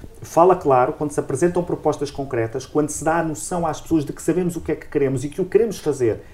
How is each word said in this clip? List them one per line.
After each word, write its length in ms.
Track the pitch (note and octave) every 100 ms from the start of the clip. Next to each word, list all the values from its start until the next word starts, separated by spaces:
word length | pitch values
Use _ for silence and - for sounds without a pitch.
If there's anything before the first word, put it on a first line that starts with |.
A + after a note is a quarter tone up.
| - -
fala 360 | - - F3+ F3+
claro, 380 | D3 C3 B2+ D3+
quando 180 | D3+
se 80 | C#3+
apresentam 420 | - C3+ F3 F3
propostas 480 | F3 D#3 D3+ - C#3
concretas, 560 | - C3+ A#2 A2+ C3 -
quando 220 | D3+ D3
se 160 | - D3+
dá 140 | E3
a 40 |
noção 420 | E3 D3 - F3+ E3+
às 160 | C#3+
pessoas 240 | - E3 C3+
de 80 |
que 100 | -
sabemos 340 | - E3 F3+ E3
o 40 |
que 120 | -
é 20 | D3+
que 140 | -
queremos 340 | D3+ C#3 C3+
e 60 | C#3+
que 120 | -
o 40 | F#3
queremos 340 | G3 A3+ F3+
fazer, 440 | - C3+ A#2+ F#2+ -